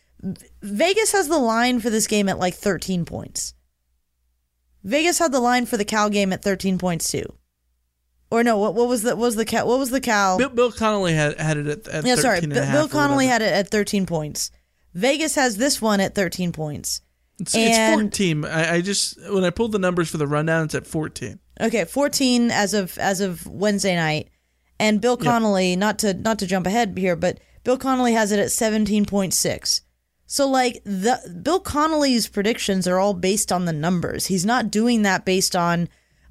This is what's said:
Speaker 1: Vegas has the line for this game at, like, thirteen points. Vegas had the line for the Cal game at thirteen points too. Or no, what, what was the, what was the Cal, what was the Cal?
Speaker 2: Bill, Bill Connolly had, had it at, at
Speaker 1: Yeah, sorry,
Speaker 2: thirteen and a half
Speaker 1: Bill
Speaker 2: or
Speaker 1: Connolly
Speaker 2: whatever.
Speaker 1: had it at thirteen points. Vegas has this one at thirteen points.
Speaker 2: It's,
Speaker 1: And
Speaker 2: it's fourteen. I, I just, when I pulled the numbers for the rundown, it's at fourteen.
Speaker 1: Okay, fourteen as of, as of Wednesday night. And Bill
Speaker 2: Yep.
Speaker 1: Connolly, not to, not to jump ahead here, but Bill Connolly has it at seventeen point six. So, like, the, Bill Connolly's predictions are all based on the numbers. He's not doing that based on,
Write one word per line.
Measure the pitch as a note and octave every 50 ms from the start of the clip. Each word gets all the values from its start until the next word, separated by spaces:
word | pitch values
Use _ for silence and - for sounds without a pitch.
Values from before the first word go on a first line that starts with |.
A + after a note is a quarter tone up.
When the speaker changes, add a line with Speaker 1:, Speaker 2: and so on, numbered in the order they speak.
| _ _ _ - - F#3+ F3 - - - - -
Speaker 1:
Vegas | - G3+ G3+ G3+ D#4+ F4+ G4 G#4+ A4 G4+
has | - G4 E4+ C#4+
the | E4+ D4+
line | B3 A3+ A3 A#3 A#3+ B3+ B3 A#3+
for | G3+ A#3+
this | G#3+ A3 G3+
game | - G#3+ G#3 G3+ F#3+
at, | - -
like, | F#3 F#3 E3+
thirteen | - - G3+ F3 D#3+ - - F#3 F3 E3
points. | - - - - - - - - - - _ _ _ _ _ _ _ _ _ _ _ _ _ _ _ _ _ _ _ _ _ _ _ _ _
Vegas | - F#3+ B3 D4+ D#4+ F4 - -
had | E4+ D#4
the | B3+ C4
line | A#3+ A#3+ B3 B3 A#3+
for | - B3
the | G3+ G#3
Cal | - G#3+ G#3+ G#3 G#3+
game | G3+ G3+ G3 F#3+
at | F#3 -
thirteen | - G3+ F#3+ F#3 - F#3+ F#3 F3
points | F3+ F3+ E3+ D#3+ - -
too. | - - - - - - _ _ _ _ _ _ _ _ _ _ _ _ _ _ _ _ _ _
Or | A3+ A#3
no, | A#3+ A#3+ A3+
what, | G3+ G#3 G#3+ E3
what | A3+ A#3+ B3
was | B3+ A#3
the, | F#3+ B3 E3+
what | G3 A#3
was | A#3+ G#3+
the | A3 A3+
Cal, | - A3+ A3 - G#3+
what | B3 C4
was | C#4 A3+
the | B3+ C4
Cal? | C4 A#3+ G#3+ G3+ G3 F#3+ F#3 G3+
Speaker 2:
Bill, | C4 C#4
Bill | B3+ A3+ B3 A#3+
Connolly | - - A3 G#3+ G#3+ G3+ F#3 E3+
had, | D#3+ D#3 D3+ D3 D3+ -
had | D#3 D#3 D3+ D3
it | D3
at, | D3 D3 D3 - -
at | - D#3 D3+
Speaker 1:
Yeah, | B3+ B3
sorry, | - - B3 G3+
Speaker 2:
thirteen | E3+ E3 D3
and | C#3+ A#3
a | C#3
half | C#3 C4+
Speaker 1:
Bill | D4 D#4
Speaker 2:
or | C#4+
Speaker 1:
Connolly | C#4 D4+ C#4+ C#4 C#4 C#4 C4
Speaker 2:
whatever. | C4 A#3+ A3+ A3
Speaker 1:
had | F#3+
it | D3+ G3 F#3+
at | -
thirteen | - G#3 G3+ - G#3 G3 F#3+
points. | - E3+ D#3 D3+ D3 - - - - - _ _ _ _ _ _ _ -
Vegas | E3+ G#3+ C4 D4+ D4 D#4+ D#4+ -
has | D4+ C4 B3+ G3+ F#3+
this | C4 D4 D4 -
one | A3 A3 G#3 G3+
at | F#3+ - -
thirteen | G#3 F#3+ F3 - - F3+ F3
points. | D#3 D3+ D#3 D3+ C#3+ F2+ - - - - - _ _ _ _ _ _ -
Speaker 2:
It's, | F3 - -
Speaker 1:
And | A3+ A3+ A#3
Speaker 2:
it's | A3+ A3 A3 A3 A3
fourteen. | G#3+ G#3+ G3+ - - G3+ F3 D#3 D3+ D3+
I, | - D#3+ D#3+ E3 D#3+ E3+
I | F3
just, | F3 G3 G3 - - - - - E3+ F3
when | G3+ F#3+ F#3
I | F3
pulled | F3 - A#3 A3+
the | G#3+ G3+
numbers | F#3 F3+ F3+ F3 E3 -
for | -
the | D#3+ D3
rundown, | C#3 D3 D3 D#3 E3 E3 E3 D#3+
it's | D3+ -
at | C3 -
fourteen. | - - D#3+ D#3 - - - A#2+ - - - _ _ _ -
Speaker 1:
Okay, | - A3+ A3+ G#3+ E3
fourteen | - - C4+ C#4+ D4 C#4+ - C#4 B3+ B3 A#3+ A#3 A#3
as | A#2 F#3 G#3 F3+ G3
of, | G#3 F#3+ F3 - -
as | - F#3+ G3 F3
of | G3+ F#3 E3+ - -
Wednesday | - - D3 G3+ G#3+ G3+ G3 G3 G3 F3+
night. | E3+ D#3+ D#3 D3+ D3 - - _ _ _ _ _ _ _ _ _ -
And | G#3+ G#3+ G#3+ G3+
Bill | A3 B3 B3 B3
Speaker 2:
Yep. | B3+
Speaker 1:
Connolly, | B3 A#3+ A#3 A3+ G#3+ G3 F#3 F#3 F3+ F3+
not | F3+ G#3 G#3+ G3+ G#3
to, | A3 G3+ F3+
not | F#3+ C3+ A3 A3 G#3+
to | G3+
jump | F3 G3 F#3 E3+
ahead | F#3 G3+ A#3+ A#3+ G3 -
here, | F#3 F#3+ F#3 F3
but | D#3+ F3+ F3+ - - - _ _ - -
Bill | B3 B3+ C4
Connolly | C4 C4+ C4 B3+ B3+ A#3+
has | A3+ A3+ A3 G3
it | G#3+ G3+
at | E3+ A#2
seventeen | - - A#3 A3 G#3+ A3 G#3+ F#3+ G#3+ G#3 G3+
point | - G3 G3+ F#3+ E3+ -
six. | - - E3 - - - - - - - _ _ _ _ _ _ _ _ -
So, | - - C#4
like, | C#4 C4 C4 B3+ B3 G#3+ - -
the, | G#3 G3 F#3 F#3+ A#3 B3+ - - E3 F3+ E3+
Bill | F3 C#4 F4 F#4+
Connolly's | - - - D4 D4+ D#4+ D#4+ D4+ C#4+ C#4 B3 A3+ G3+ -
predictions | - G3+ F#3+ G#3+ A3+ - - - G3 F#3+ E3+
are | F3+ F3+ F#3
all | G3 G#3 G3+
based | F3 F3+ F#3 G#3 G3+ - -
on | F#3+ F3+ F3+
the | E3+
numbers. | D#3+ D3 D3+ F3+ F#3 E3+ - - - - -
He's | - F#3+ F3+ E3
not | G#3+ B3 B3+ A#3+ G3+
doing | - G#3 A3+ B3 A#3+ A3
that | G#3 G3 F#3 E3+ -
based | F#3+ F#3 F#3+ - - -
on, | F3+ E3+ E3+ E3+ E3+ E3+ - - _ _ _ _ _ _ -